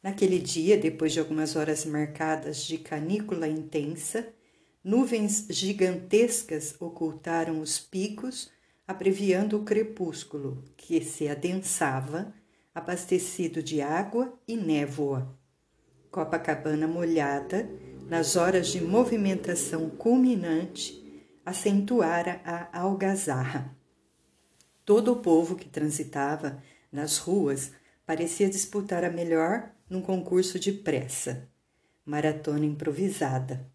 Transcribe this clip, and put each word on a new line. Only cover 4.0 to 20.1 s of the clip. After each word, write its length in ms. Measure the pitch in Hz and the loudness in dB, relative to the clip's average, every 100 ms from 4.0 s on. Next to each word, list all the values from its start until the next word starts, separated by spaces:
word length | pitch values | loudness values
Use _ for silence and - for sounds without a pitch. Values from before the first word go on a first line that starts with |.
| - 220 233 - _ _ _ _ | -6 -6 -8 -16 _ _ _ _
nuvens 640 | 185 226 262 233 208 202 - | 2 2 4 2 2 0 -2
gigantescas 1300 | 156 196 202 185 180 - 214 233 - - 156 151 - | -2 -2 2 2 2 2 4 4 2 -4 -6 -6 -10
ocultaram 800 | 170 - 160 156 - 165 165 160 | -12 -4 -6 -4 -2 -2 0 -4
os 200 | 156 - | -4 -6
picos, 720 | - 190 208 214 254 254 - _ _ _ - | -4 -4 -4 -4 -8 -8 -14 _ _ _ -12
abreviando 680 | 190 190 196 202 185 208 208 | 0 2 2 4 4 4 0
o 60 | |
crepúsculo, 1000 | 214 208 220 - 170 - - 147 135 131 - - | 2 2 0 -2 -6 -6 -10 -8 -8 -8 -14 -20
que 260 | - 165 | -2 0
se 240 | - - 151 | 0 -4 -4
adensava, 1040 | 143 175 185 190 - 151 131 135 160 208 - _ _ _ | -2 -2 -2 -2 0 0 0 -4 -6 -8 -12 _ _ _
abastecido 920 | 175 175 180 - 180 - - 170 165 | -10 -6 -6 0 0 0 -4 -4 -2
de 180 | 147 156 | -2 -2
água 500 | 143 170 196 233 254 - - | 0 -2 0 -2 -2 -6 -8
e 80 | 226 | -4
névoa. 800 | 170 151 143 139 143 135 131 - _ _ _ _ _ _ _ | 0 2 0 -2 0 0 -4 -10 _ _ _ _ _ _ _
Copacabana 760 | - 160 165 - 139 156 156 156 | -6 -2 -2 0 -2 0 0 0
molhada, 800 | 170 170 160 143 143 - 190 226 - - - - | 0 2 2 2 0 -2 -4 -4 -10 -16 -16 -4
nas 280 | 165 156 - | 0 2 4
horas 320 | 175 185 170 | 6 4 2
de 140 | 180 | -2
movimentação 1080 | 165 214 247 226 196 190 - 175 - 165 160 | 2 4 4 2 2 0 -2 -4 -2 -2 -4
culminante, 1400 | - 226 | -2 4